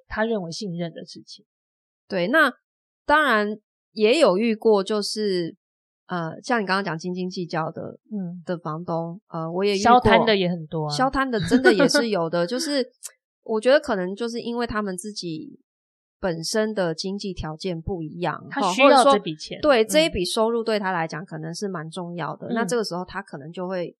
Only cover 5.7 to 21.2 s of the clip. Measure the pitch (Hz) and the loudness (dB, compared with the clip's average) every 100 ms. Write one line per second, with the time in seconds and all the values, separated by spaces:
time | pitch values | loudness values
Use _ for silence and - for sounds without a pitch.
5.7 | _ _ _ _ 180 160 - - 240 185 | _ _ _ _ -6 -6 -10 -2 -2 0
6.7 | 190 202 160 180 180 185 185 165 170 160 | -2 -2 -6 -6 -6 -6 -6 -6 -4 -6
7.7 | - - - _ 208 180 180 165 175 165 | -8 -12 -14 _ -8 -8 -10 -8 -6 -6
8.7 | 156 175 165 165 175 _ 170 160 170 202 | -8 -4 -4 -6 -10 _ -8 -6 -2 0
9.7 | 196 214 247 233 226 226 202 180 175 156 | 2 6 6 8 4 6 2 2 -2 -6
10.7 | 165 151 147 262 269 269 226 165 247 262 | -6 -4 0 0 0 -2 -2 2 6 6
11.7 | 202 277 294 233 196 165 175 175 247 294 | 6 4 4 2 0 0 0 0 -2 -2
12.7 | 285 247 _ - _ _ _ - 220 240 | -2 -2 _ -20 _ _ _ -4 0 4
13.7 | 285 302 208 180 196 233 233 226 233 233 | 4 4 -2 -2 -4 -6 -6 -6 -4 -4
14.7 | 214 208 185 214 208 175 156 - - _ | -4 -4 -6 -10 -10 -8 -8 -12 -18 _
15.7 | _ _ _ _ _ 190 165 165 220 214 | _ _ _ _ _ -6 -4 -4 -2 -2
16.7 | 208 180 160 190 202 202 175 160 156 190 | 0 -2 -2 -6 -6 -8 -8 -8 -8 -8
17.7 | 165 165 185 156 170 175 - 175 - 202 | -6 -6 -6 -8 -6 -6 -6 -8 -2 -2
18.7 | 196 277 285 247 277 - 156 - - 302 | 4 6 8 8 4 2 -8 -10 -2 4
19.7 | 254 220 294 330 226 175 - 220 233 226 | 4 4 4 2 0 -4 0 0 0 -2
20.7 | 214 190 180 165 156 | -2 -2 -2 -4 -6